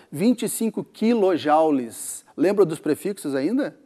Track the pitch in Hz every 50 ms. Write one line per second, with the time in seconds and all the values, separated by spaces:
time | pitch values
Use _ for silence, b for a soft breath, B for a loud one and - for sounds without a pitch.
0 | b b - 139 175 240 247 214 - 202 - - 226 220 - - 170 - _ -
1 | 220 226 240 233 196 190 180 143 139 147 147 156 160 156 147 135 123 113 104 -
2 | - - - - - b b - 143 180 208 202 196 156 160 147 - 151 147 -
3 | - 190 202 196 - 156 135 135 131 165 226 269 285 180 - - _